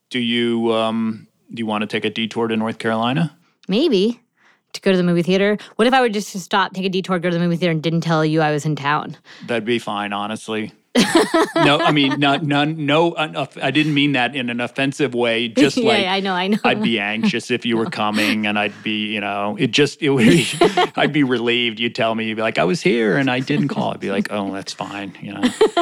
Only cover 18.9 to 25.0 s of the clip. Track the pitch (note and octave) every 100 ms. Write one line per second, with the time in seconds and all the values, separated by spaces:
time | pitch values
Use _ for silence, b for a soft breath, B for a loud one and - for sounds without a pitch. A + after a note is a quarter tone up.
18.9 | G#2+ G#2+ G#2+ G2+ G2+ G2+ G#2+ B2 A2 C#3+
19.9 | - D#3+ C3+ A3 - - D3+ - D4+ F#4
20.9 | - D3+ D3 C3+ B2 A#2+ A#2+ A#2+ G#2+ A#2
21.9 | A2+ A2+ A2+ A2 A2 A2 C#3+ E3 F3+ -
22.9 | A#3 A3+ D3+ C3+ B2+ C3 D3 D3 - A2
23.9 | G2 G2+ G2 G#2 G#2 G2 F#2+ G2 - G2
24.9 | G2+